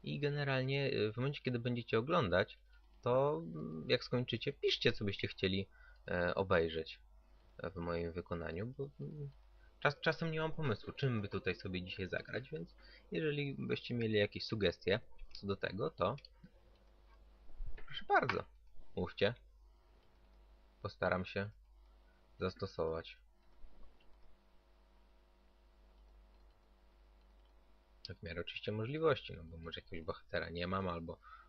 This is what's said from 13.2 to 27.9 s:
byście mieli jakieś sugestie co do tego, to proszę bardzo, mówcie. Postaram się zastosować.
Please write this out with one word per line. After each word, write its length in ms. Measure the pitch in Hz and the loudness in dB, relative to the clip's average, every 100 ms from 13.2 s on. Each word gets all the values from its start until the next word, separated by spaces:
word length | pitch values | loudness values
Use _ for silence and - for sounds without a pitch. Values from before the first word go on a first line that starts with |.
| 156 147 143 135 | 0 0 -2 -4
byście 340 | 131 - - 120 | -2 -2 -2 0
mieli 180 | 113 | 4
jakieś 320 | 107 104 98 - | 4 4 0 -4
sugestie 540 | 113 92 - - 107 - - - - | 2 2 2 2 2 0 -14 -12 -6
co 120 | 98 | -2
do 80 | 98 | -2
tego, 340 | - 92 - | -2 -2 -4
to 260 | - 92 139 - - - - - - - - - - - - - - - - - | 0 0 0 -8 -20 -20 -20 -20 -20 -20 -20 -20 -20 -20 -16 -10 -4 0 0 -2
proszę 200 | - - | -4 4
bardzo, 380 | 403 - 90 - - - - - - | 4 6 0 -4 -16 -12 -10 -6 -4
mówcie. 380 | 90 - 101 131 - - - - - - - - - - - - - - | -4 2 2 2 -12 -20 -20 -20 -20 -20 -20 -20 -20 -20 -20 -20 -20 -8
Postaram 440 | 101 - 92 90 92 | -8 -2 0 2 0
się 240 | 98 104 - - - - - - - - - | -2 -4 -8 -20 -20 -20 -20 -20 -20 -20 -4
zastosować. 800 | 92 - 98 - 80 80 - - - - - - - - - - - - - - - - - - - - - - - - - _ - - - - - - - - - - - - - - - - - - - - - - _ | -4 -2 -6 -2 0 0 -6 -16 -20 -20 -20 -14 -12 -12 -14 -16 -20 -20 -18 -20 -20 -20 -20 -20 -20 -20 -20 -20 -20 -20 -20 _ -20 -20 -20 -20 -20 -20 -20 -20 -20 -20 -20 -20 -20 -20 -20 -20 -20 -20 -20 -20 -20 -20 _